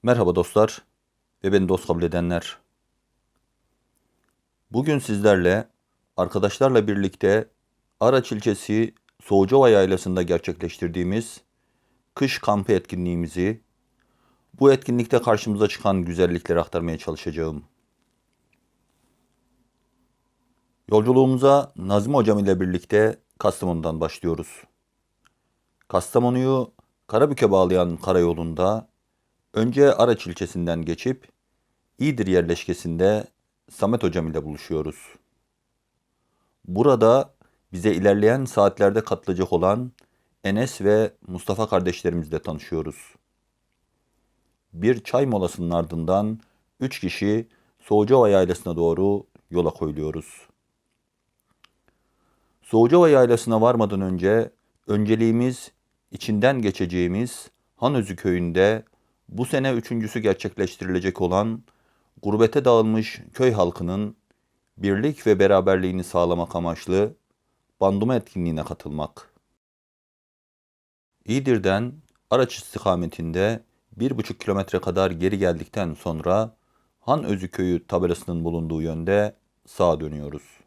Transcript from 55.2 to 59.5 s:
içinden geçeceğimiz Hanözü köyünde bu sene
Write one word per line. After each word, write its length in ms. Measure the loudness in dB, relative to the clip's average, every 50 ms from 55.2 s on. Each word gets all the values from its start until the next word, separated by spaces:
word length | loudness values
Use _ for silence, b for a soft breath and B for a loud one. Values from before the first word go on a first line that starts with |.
| 2 0 2 0 0 -2 -4 -6 -16 -20 _ _ _ _ _ _ _ _
içinden 520 | -18 -12 -6 -4 -2 2 2 2 2 2
geçeceğimiz 880 | -2 -2 -2 -2 -4 -2 0 -2 -2 0 -2 -4 -4 -6 -8 -16 -20 -20 _ _ _ _ _
Hanözü 400 | _ -2 0 0 0 -4 -4 -10
köyünde 680 | -6 -4 -2 -2 -2 -2 -2 2 4 4 4 2 0 -6 _ _ _ _ _ _ _ _ -14
bu 180 | -8 -8 -6
sene 260 | -2